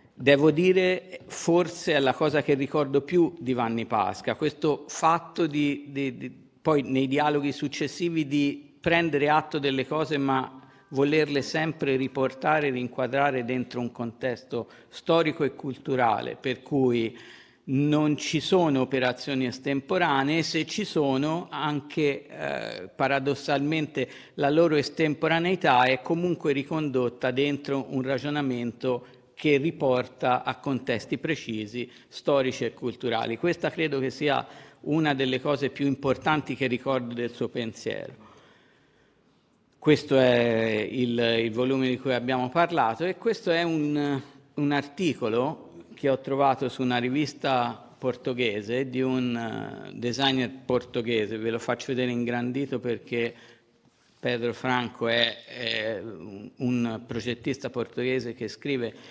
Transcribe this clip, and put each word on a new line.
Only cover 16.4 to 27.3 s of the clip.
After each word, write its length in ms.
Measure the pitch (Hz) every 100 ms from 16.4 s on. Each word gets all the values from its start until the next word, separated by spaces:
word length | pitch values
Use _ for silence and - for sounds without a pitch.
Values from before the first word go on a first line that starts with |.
| 135 123
cui 560 | - 143 127 120 113 - - - - _
non 540 | - 135 147 151 151 147
ci 240 | - 160
sono 400 | - 190 165 135
operazioni 640 | 127 135 127 123 - 131 127
estemporanee, 1000 | 123 143 139 - 185 170 139 139 160
se 240 | 160 165 156
ci 160 | -
sono 640 | 196 165 143 131 151 165 170
anche, 760 | 147 151 147 135 - 147 139 -
eh, 640 | 151 147 135 113 107 95
paradossalmente 1120 | - 135 139 135 131 - 139 143 160 151 - 127 - - -
la 140 | 139
loro 260 | 151 170 151
estemporaneità 1120 | - - 156 139 156 165 175 185 156 127 127
è 160 | 131
comunque 500 | - 170 175 165 156
ricondotta 800 | 139 139 160 151 127 120 120 131